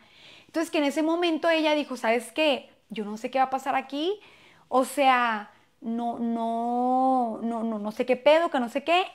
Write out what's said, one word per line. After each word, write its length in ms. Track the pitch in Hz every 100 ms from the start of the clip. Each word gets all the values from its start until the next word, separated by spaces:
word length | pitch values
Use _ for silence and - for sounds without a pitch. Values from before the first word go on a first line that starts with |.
| _ - - - -
Entonces 240 | 311 330
que 60 | 320
en 60 |
ese 180 | 285 277
momento 440 | 311 339 349 311 330
ella 260 | 320 311
dijo, 220 | 302 277 254
"¿Sabes 360 | 226 240 226
qué? 380 | - 311 254 - _ _
Yo 160 | 214
no 120 | 208 214
sé 140 | 247
qué 80 | 262
va 60 |
a 60 | 262
pasar 260 | 262 269 262
aquí". 440 | - 277 330 415 - - - - _
O 160 | 254
sea, 680 | 254 - 262 247 240 214 208 _ _ _
no, 380 | 233 233 233 233
no, 1200 | 233 233 226 233 240 240 247 254 262 262 233 214
no, 200 | 226 233
no, 160 | 226 214
no 140 | 208
sé 140 | 220 247
qué 100 | 247
pedo, 340 | 294 320 339
que 80 | 277
no 100 | 233
sé 140 | 277
qué, 220 | 277 349 -